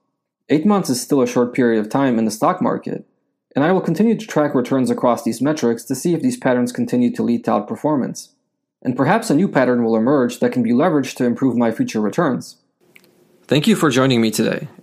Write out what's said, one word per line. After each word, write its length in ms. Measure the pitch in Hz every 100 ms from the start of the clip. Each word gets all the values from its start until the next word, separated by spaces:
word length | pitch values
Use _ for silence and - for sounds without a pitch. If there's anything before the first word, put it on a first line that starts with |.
| _ _ _ _ -
Eight 160 | 147
months 260 | 202 202 180
is 120 | -
still 200 | - 143
a 40 | 123
short 260 | 127 120
period 280 | - 120 113
of 100 | 107
time 300 | 139 139 120
in 60 | 113
the 40 |
stock 320 | - 151 180
market, 420 | 120 131 - - - _ _ _ _ -
and 80 |
I 80 | 151
will 80 | 190
continue 360 | - 165 226 214
to 100 | -
track 280 | 156 147
returns 360 | 135 - 135 120
across 340 | 120 123 117
these 180 | 117 113
metrics 400 | 139 156 120 117
to 120 | - 131
see 180 | 175
if 80 | 165
these 140 | 127 120
patterns 340 | 135 123 123
continue 400 | - 117 123 120 120
to 60 |
lead 180 | 113 117 -
to 40 |
outperformance. 800 | 110 - 110 147 147 107 - - _ _ _ _ _
And 160 | - 123
perhaps 320 | 139 220 233
a 40 |
new 140 | 147 190
pattern 340 | 147 127 123
will 140 | 113 113
emerge 420 | 117 147 120 -
that 140 | 123
can 100 | 123
be 80 | 113
leveraged 460 | 120 175 151 127 -
to 80 |
improve 320 | 123 113 135 117
my 160 | 117
future 280 | 113 123 110
returns. 580 | 104 127 170 123 - - _ _ _ - _ _ _ _ -
Thank 180 | 139 185
you 80 |
for 160 | 196 160
joining 300 | 123 131 120
me 100 | 113
today. 380 | 107 113 - 151 -